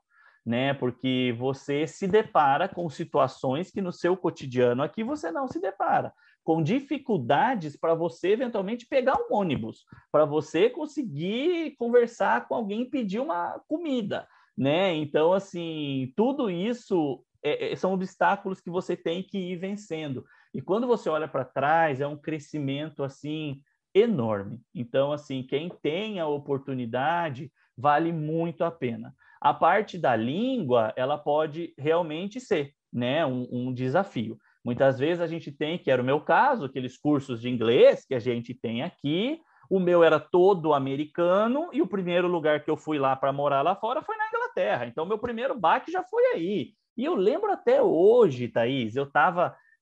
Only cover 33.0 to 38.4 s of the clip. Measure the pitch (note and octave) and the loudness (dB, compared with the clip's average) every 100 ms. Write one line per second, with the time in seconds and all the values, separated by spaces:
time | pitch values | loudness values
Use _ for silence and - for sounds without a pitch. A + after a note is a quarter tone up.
33 | B2 C#3 C#3+ B2+ B2 B2 B2+ B2+ C3 D3+ | -2 0 0 -2 -6 -6 -6 -4 -2 0
34 | G3 - A2 A2 _ _ A#2+ A#2+ C3+ A#2+ | -2 -4 -6 -8 _ _ -6 2 2 4
35 | D3 E3+ E3+ E3 D3 C#3 D3 F3 - B2+ | 0 0 -2 -6 -10 -6 -6 -4 0 2
36 | B2 D3 D3+ E3+ B3+ A#3+ C3+ C3+ B2+ - | 2 0 2 4 4 2 -4 -6 -8 -4
37 | D3 D3 C3+ A#2 B2 B2 A2+ C3 A#3 F3 | 0 0 0 -6 -4 0 4 8 8 6
38 | - C3 A#2 A#2+ | 0 -4 -2 -4